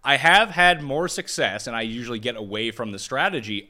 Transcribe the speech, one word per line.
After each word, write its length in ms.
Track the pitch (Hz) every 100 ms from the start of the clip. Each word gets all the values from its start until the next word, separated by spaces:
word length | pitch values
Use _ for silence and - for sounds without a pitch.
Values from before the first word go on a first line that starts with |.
I 140 | 135 139
have 340 | 156 190 220
had 320 | 170 180 170
more 240 | 147 143 175
success, 580 | - - - 120 104 -
and 100 | 117
I 60 |
usually 380 | 113 113 120 113
get 160 | 120 113
away 360 | 104 107 113
from 200 | 110 110
the 80 | 98
strategy 680 | - 131 185 170 107 104 -